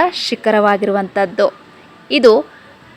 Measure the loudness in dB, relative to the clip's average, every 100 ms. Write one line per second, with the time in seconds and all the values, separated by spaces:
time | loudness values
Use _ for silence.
0 | 2 -2 -8 -6 -2 0 0 0 -2 -4
1 | -4 -4 -4 -2 -4 -4 -20 -20 -20 -20
2 | -4 2 4 4 0 -12 -20 -20 -20